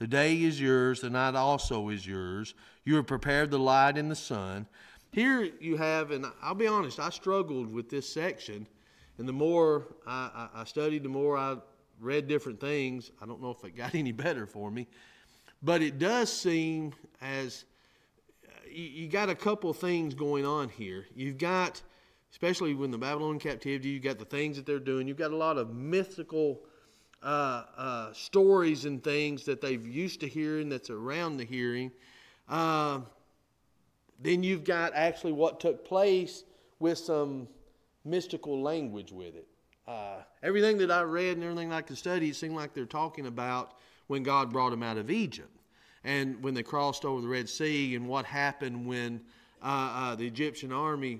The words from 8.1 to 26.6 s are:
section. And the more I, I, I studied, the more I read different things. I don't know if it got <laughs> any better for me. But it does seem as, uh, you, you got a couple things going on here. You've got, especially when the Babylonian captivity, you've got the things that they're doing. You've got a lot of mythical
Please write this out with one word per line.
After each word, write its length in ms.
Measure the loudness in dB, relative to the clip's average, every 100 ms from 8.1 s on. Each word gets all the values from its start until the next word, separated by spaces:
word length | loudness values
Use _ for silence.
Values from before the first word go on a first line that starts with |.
section. 540 | -4 -4 -4 -10 -12 -14 _ _ _ -18 -8
And 100 | -4
the 40 |
more 520 | 2 4 6 6 6 0 -14 -8
I, 420 | -6 -6 -8 -12 -12
I, 60 |
I 20 |
studied, 400 | -8 -2 -2 -2
the 60 | -2
more 280 | 0 2 2
I 200 | 0 -4 -10 _ _ -10
read 280 | -4 -2 0
different 320 | 0 -2 -6
things. 520 | -2 -2 -2 -4 -10 -16
I 60 | -14
don't 160 | -10
know 80 | -10
if 120 | -10
it 120 | -12 -10
got 180 | -4 -2
<laughs> 80 |
any 80 | -2
better 360 | -2 -2 -2 -6
for 240 | -8 -8
me. 160 | -8 -10 -16 -20 -20 _ _ _ -4
But 220 | 2 4
it 160 | 2 0
does 340 | 2 2 2
seem 600 | 0 2 2 2 -2 -4 -8 -18 -12
as, 440 | -6 -6 -6 -10 -18 _ _ _ _ _ _ _ -20
uh, 40 | -20 -16
you, 140 | -12 -12
you 220 | -10 -2
got 220 | 0 2
a 60 | 2
couple 360 | 0 2 0
things 440 | 0 2 2 2 0
going 320 | 0 2 2
on 220 | 0 -2
here. 360 | -6 -8 -8 -10
You've 240 | -6 -6 -2
got, 420 | 0 2 2 -2 -16 _ _ _ _
especially 420 | -2 0 2 2
when 160 | 0 0
the 80 | -2
Babylonian 400 | -2 0 0 -2
captivity, 520 | -4 -4 -2 -2 -2
you've 120 | -2
got 160 | -2 -4
the 80 | -6
things 320 | -2 -2 -2
that 80 | -2
they're 140 | -2
doing. 280 | 0 -2 -2
You've 100 | -2
got 120 | -2
a 80 | 0
lot 220 | 2 2
of 160 | -2 -4
mythical 840 | -2 0 0 -6 -4 2 2 0